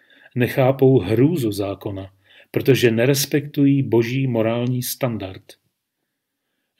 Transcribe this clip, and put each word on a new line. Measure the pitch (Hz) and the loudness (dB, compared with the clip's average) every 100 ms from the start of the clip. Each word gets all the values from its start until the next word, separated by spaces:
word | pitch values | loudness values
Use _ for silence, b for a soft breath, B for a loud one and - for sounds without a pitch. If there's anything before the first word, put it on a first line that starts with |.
| b b b | b b b
Nechápou | 123 123 - 127 135 135 131 | -4 -2 0 0 4 4 4
hrůzu | - 110 143 175 113 | 2 2 2 2 -4
zákona, | 98 101 98 110 98 98 _ b b b | -4 -6 -8 -10 -12 -14 _ b b b
protože | - - 120 120 | -2 2 4 4
nerespektují | 113 123 139 139 151 143 - 139 139 | 2 2 0 0 -2 -2 0 2 2
Boží | 135 113 117 131 135 | 2 0 0 -2 -2
morální | 117 110 117 123 127 | -2 -2 -2 -2 -4
standard. | 123 - 127 110 95 95 _ - _ _ _ _ _ _ _ _ _ _ _ | -6 -6 -6 -6 -10 -14 _ -20 _ _ _ _ _ _ _ _ _ _ _